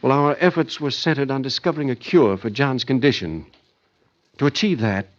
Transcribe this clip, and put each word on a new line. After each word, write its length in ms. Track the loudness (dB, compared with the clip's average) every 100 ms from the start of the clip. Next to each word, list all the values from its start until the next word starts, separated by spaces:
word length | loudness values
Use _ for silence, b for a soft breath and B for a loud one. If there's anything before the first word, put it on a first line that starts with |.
Well, 100 | 2
our 240 | 4 2 2
efforts 400 | 2 2 -4 -4
were 100 | -6
centered 400 | -2 -2 0 -2
on 120 | -2
discovering 480 | -4 -2 -2 -2 -4
a 60 | -4
cure 420 | 2 4 4 2
for 100 | -4
John's 360 | -2 0 0
condition. 600 | -2 0 2 0 -4 -8 -12 _ _ _ _ _ _ _ _ -2
To 80 | -2
achieve 340 | 0 -2 0
that 280 | 0 0 -4